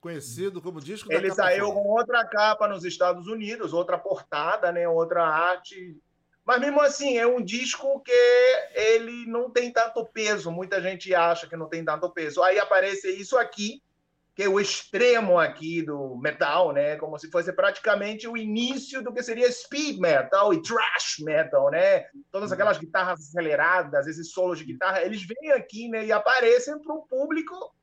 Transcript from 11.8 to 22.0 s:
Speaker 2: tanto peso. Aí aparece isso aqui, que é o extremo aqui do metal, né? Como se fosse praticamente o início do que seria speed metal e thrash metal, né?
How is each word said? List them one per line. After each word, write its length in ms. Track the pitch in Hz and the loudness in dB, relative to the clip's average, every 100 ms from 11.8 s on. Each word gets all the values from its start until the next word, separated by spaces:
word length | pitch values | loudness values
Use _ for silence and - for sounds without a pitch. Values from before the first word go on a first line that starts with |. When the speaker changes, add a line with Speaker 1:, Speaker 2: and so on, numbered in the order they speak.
Speaker 2:
tanto 280 | 160 156 175 | -4 -4 -4
peso. 320 | 170 156 147 | -4 -6 2
Aí 160 | 180 202 | 4 4
aparece 500 | 196 190 190 196 190 | 4 2 2 -2 -6
isso 300 | 190 196 254 | -6 0 0
aqui, 440 | 240 - 208 269 _ _ _ _ _ | 0 -4 -8 -8 _ _ _ _ _
que 80 | - | -4
é 60 | 202 | 0
o 120 | 190 | 2
extremo 760 | 196 - - 196 247 233 202 175 | 0 -4 -6 2 4 4 4 4
aqui 420 | 156 - 160 170 | 4 -2 -6 -4
do 360 | 151 147 135 123 | -4 -6 -8 -6
metal, 560 | 143 147 151 156 175 | -6 -2 0 2 2
né? 240 | 139 147 151 | 2 0 -2
Como 220 | 156 151 | -8 -10
se 120 | 160 | -4
fosse 200 | 175 170 | -2 -2
praticamente 760 | - 196 202 226 202 202 214 233 | 0 0 2 0 0 -2 -8 -10
o 80 | 233 | -8
início 680 | 214 214 247 269 - 262 | -4 -2 -2 -4 -8 -10
do 80 | 240 | -8
que 120 | 240 | -8
seria 280 | 240 226 247 | -6 0 0
speed 480 | 240 - 285 302 196 | 0 -8 -6 -4 -2
metal 540 | 180 143 127 196 208 | 2 2 2 2 4
e 80 | 165 | 2
thrash 600 | 165 226 - - - - | 0 -2 -2 -2 -4 -6
metal, 500 | 151 156 160 139 139 | -2 0 2 2 2
né? 340 | 156 190 190 | 4 4 4